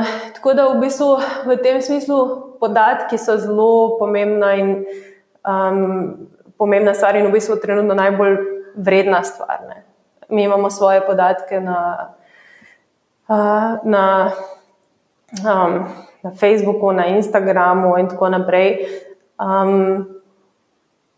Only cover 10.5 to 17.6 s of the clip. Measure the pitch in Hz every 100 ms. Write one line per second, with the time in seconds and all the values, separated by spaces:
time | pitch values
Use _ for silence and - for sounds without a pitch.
10.5 | 202 196 - 196 190 190 185 180 185 -
11.5 | 196 185 180 175 175 - - _ _ _
12.5 | - - _ _ _ _ _ - 214 208
13.5 | 214 226 226 220 202 190 190 196 - -
14.5 | - _ _ _ _ _ _ _ 202 214
15.5 | 190 175 180 185 - - _ 185 185 208
16.5 | 214 202 208 196 190 175 202 208 208 190
17.5 | 180